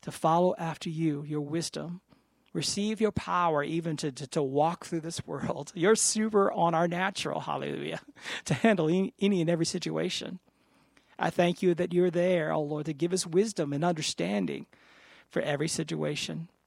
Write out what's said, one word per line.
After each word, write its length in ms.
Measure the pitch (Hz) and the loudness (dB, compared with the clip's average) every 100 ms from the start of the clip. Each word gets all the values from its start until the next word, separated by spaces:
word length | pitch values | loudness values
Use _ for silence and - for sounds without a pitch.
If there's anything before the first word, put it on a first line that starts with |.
to 80 | - | -12
follow 420 | - 165 165 180 - | -2 2 4 4 2
after 280 | 165 151 175 | -6 -6 -6
you, 360 | 156 160 143 | -2 0 -2
your 180 | 147 151 | -4 -6
wisdom, 600 | 143 165 160 156 151 175 _ _ _ _ _ | -4 -4 -4 -8 -10 -12 _ _ _ _ _
Receive 460 | 170 147 - 208 220 | -4 -2 -2 -2 2
your 120 | 214 | 0
power 520 | - - 180 175 151 | 0 0 2 4 2
even 320 | 143 160 165 151 | 0 -2 -2 -2
to, 140 | 156 | -4
to, 160 | 127 143 | -6 -4
to 140 | 165 | -2
walk 440 | 139 139 156 175 - | 0 4 2 0 -6
through 160 | 165 | -6
this 240 | 160 - - | -6 -10 -8
world. 460 | 143 226 - 143 | -4 -4 -4 -6
You're 220 | - 175 220 | 0 4 6
super 560 | - 220 220 208 196 | 4 2 2 4 4
on 220 | - 170 | 4 2
our 140 | 165 175 | 2 0
natural, 540 | 170 190 196 156 156 | 0 -2 -2 -4 -4
hallelujah, 600 | 131 143 143 143 147 165 - - | -4 -4 -4 -4 -6 -8 -10 -18
<laughs> 220 | - - - | -10 -10 -2
to 80 | |
handle 340 | 143 233 196 156 | 4 4 4 4
any, 260 | 185 190 - | 2 0 0
any 220 | 202 190 | 2 4
and 80 | 160 | 2
every 160 | 170 165 | 2 0
situation. 760 | 180 160 160 175 - - 185 _ _ _ _ _ _ _ - | -2 -4 -2 -2 -4 -8 -12 _ _ _ _ _ _ _ -4
I 120 | - | -2
thank 320 | - 175 175 | 2 2 4
you 120 | 185 170 | 2 2
that 180 | 175 | 2
you're 160 | 175 180 | 4 4
there, 420 | 175 175 180 156 | 2 2 2 2
oh 120 | 156 | 0
Lord, 240 | 147 151 151 | -2 -4 -4
to 60 | |
give 200 | 147 170 | -2 -2
us 120 | 180 180 | -2 0
wisdom 460 | 165 220 202 147 | 2 2 0 -2
and 120 | 143 175 | 0 0
understanding 800 | 165 - - 170 202 90 69 - - - - - - _ | 0 -4 -2 -2 0 -2 -4 -10 -20 -20 -20 -20 -20 _
for 120 | - | -4
every 260 | 147 147 160 | -2 -2 -2
situation. 840 | - 151 160 151 147 - 160 165 _ | -2 -4 -2 -4 -4 -6 -8 -10 _